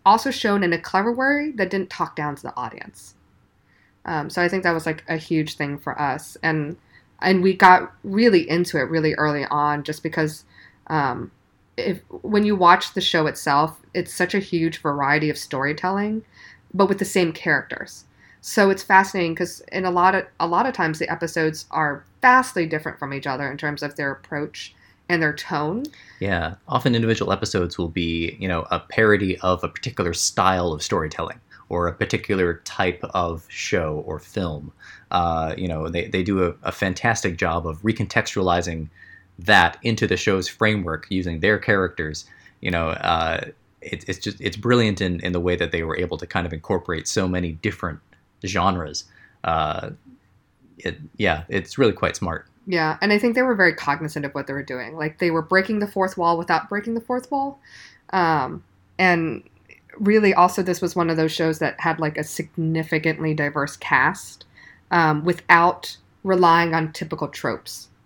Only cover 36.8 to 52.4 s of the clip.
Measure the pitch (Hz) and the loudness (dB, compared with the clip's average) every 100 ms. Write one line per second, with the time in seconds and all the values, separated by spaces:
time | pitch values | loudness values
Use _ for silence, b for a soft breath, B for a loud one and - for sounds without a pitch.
36.8 | 95 90 117 113 101 82 87 85 80 80 | -4 0 0 0 -2 -2 -2 -2 -4 -4
37.8 | 107 113 104 120 - 104 92 87 87 82 | -2 -2 -2 -2 -2 0 2 2 0 -6
38.8 | 80 B B B B - 90 98 85 - | -8 B B B B -6 4 6 6 2
39.8 | 120 110 104 92 - 95 - - 107 107 | -2 0 0 0 0 0 -2 0 0 2
40.8 | 85 78 - 92 90 80 95 104 - 101 | -2 -6 -4 -4 -2 0 2 2 2 2
41.8 | 90 - 78 76 - B B B - 85 | 0 -2 -8 -8 -14 B B B -4 -2
42.8 | 80 - - 82 82 82 - - _ _ | -2 -2 0 0 0 -2 -6 -12 _ _
43.8 | - - - 92 107 - 95 - 120 123 | -12 -10 -8 -8 -8 -6 -6 -2 2 4
44.8 | 110 95 92 87 90 87 87 87 80 85 | 4 0 -2 -2 -2 -2 0 0 -2 -4
45.8 | 80 80 87 71 85 92 85 80 - 92 | -4 -4 -4 -6 -6 -6 -6 -6 -4 -4
46.8 | - 80 - - 92 90 87 80 107 - | -4 -6 -4 -2 -2 -2 -4 -4 -6 -4
47.8 | 87 78 _ _ _ _ 92 95 95 92 | -8 -10 _ _ _ _ -4 0 2 0
48.8 | 76 76 - b b b 85 80 76 82 | -4 -10 -14 b b b -2 0 0 -4
49.8 | - - - - _ _ _ _ _ - | -8 -12 -20 -20 _ _ _ _ _ -10
50.8 | 90 78 76 - 98 78 - 98 - - | -8 -8 -12 -2 0 0 -2 -6 -4 0
51.8 | 120 90 85 - 87 80 | 2 2 -2 -4 -6 -8